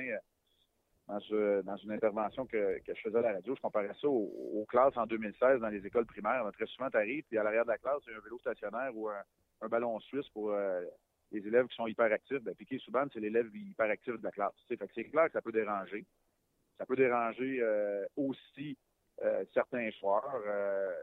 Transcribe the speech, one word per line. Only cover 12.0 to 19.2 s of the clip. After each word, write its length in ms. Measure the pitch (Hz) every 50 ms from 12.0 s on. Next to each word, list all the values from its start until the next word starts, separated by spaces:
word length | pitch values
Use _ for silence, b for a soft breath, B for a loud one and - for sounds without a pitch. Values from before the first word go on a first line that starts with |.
| 117 110 107 101 _ - 135 139 117
Ben, 120 | 98 87
Piqué 240 | - 104 - 135 123
Souban, 280 | - - 107 123 143 143 -
c'est 80 | 117
l'élève 340 | 107 107 107 117 120 113 104
hyperactif 600 | 107 104 98 98 - 113 107 107 - - - 120
de 80 | 113 98
la 60 | 95 -
classe. 220 | - 101 95 - _ _
Tu 40 | -
sais, 80 | 123
fait 100 | 110 101 98
que 60 | -
c'est 100 | 117 113
clair 220 | - - 151 165
que 60 | 156 -
ça 100 | 110 -
peut 100 | 113 110
déranger. 520 | 110 107 101 104 98 95 90 95 107 - _ _ _ _ _ _ _ _ _ _ _ _ _ _ -
Ça 80 | -
peut 100 | - 127
déranger, 640 | 127 135 127 120 120 117 113 110 - 127 135 135 127
euh, 440 | 117 113 107 104 104 101 101 101 98 - -
aussi, 600 | - 285 - 127 - - - - - 143 151 135 - _ _ _ _ _ _ _ -